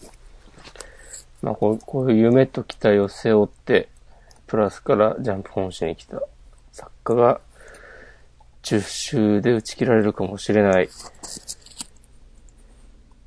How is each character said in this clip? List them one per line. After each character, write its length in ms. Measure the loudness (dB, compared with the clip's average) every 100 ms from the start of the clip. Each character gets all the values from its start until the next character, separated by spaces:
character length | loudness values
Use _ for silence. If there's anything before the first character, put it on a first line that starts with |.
| -20 -20 -20 -20 -20 -20 -20 -20 -20 -20 -20 -20 -20 -10
ま 100 | -8
あ、 40 | -2
こ 160 | -2
う、 80 | -2
こ 260 | -4 -4 2
う 60 |
い 40 | 4
う 20 |
夢 300 | 6 6 4
と 160 | -2
期 120 | -10 -2
待 200 | 2 2
を 100 | 0
背 220 | -2 0
負 140 | 2 2
っ 20 |
て、 400 | -4 0 0 -2 -16 -20 -20 -20 -20 -6
プ 100 | -2
ラ 140 | -2
ス 100 | -2
か 140 | -2 2
ら 200 | 2 -2
ジ 100 | -6
ャ 80 | -8
ン 60 |
プ 80 | -8
本 200 | -8 -8
誌 140 | -6 -8
に 100 | -8
来 100 | -12
た 160 | -12 -12 -16 -20 -20 -20
作 200 | -20 -20 -12
家 120 | -4 2
が、 260 | 2 0 -6 -20 -20 -20 -20 -20 -20 -20 -20 _ _ -16
十 180 | -4 -2
週 600 | -2 -10 -6 0 2 2
で 100 | 2
打 100 | 0
ち 140 | -2 -4
切 100 | 2
ら 100 | 2
れ 80 |
る 100 | 2
か 100 | -2
も 140 | -6 -8
し 140 | 0
れ 120 | 2
な 180 | 4 4
い。 80 | 0 -4 -20 -20 -18 -18 -18 -20 -20 -20 -20 -20 _ -20 -20 -20 -20 -20 -20 -20 -20 -20 _ _